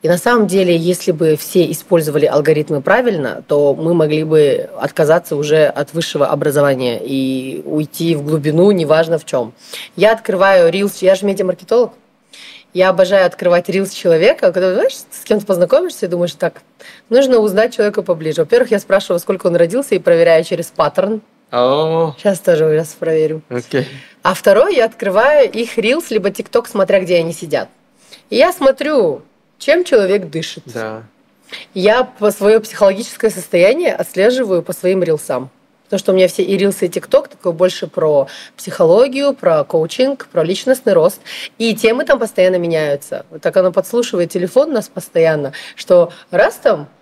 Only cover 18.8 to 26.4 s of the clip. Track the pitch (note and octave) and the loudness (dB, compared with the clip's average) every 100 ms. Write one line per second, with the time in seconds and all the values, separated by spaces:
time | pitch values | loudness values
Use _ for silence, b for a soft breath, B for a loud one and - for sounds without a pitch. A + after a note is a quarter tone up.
18.8 | - F#3+ - F3 - G3 F3+ E3+ E3+ A#3 | 0 -2 0 -4 -4 -2 0 2 2 0
19.8 | C#4 F#3 E3+ E3+ E3+ E3 E3+ E3+ E3 - | -2 -2 2 4 4 4 2 -6 -6 -2
20.8 | D3 - F#3+ G#3+ _ _ _ A#2+ B2+ C#3+ | -2 0 -2 -4 _ _ _ 0 2 2
21.8 | D#3+ E3 E3 C#3 G3+ F#3+ - D#3+ D#3 D#3 | 0 -2 -2 -2 -4 0 0 2 2 0
22.8 | D#3+ - D#3+ D#3+ D#3 D#3 _ B2 A#2+ C3+ | -2 -6 -2 0 0 -4 _ -10 -4 -4
23.8 | - C3+ B _ - F#3 - G3 E4+ D#4 | -4 -12 B _ -4 0 2 4 4 2
24.8 | A3 - G3 F#3+ C4 D4+ A3 G#3+ A#3 - | 0 -2 -2 0 2 4 2 0 -6 -2
25.8 | A3 D4+ - G#3+ F#3+ G3+ | -2 -2 -2 -4 -4 -6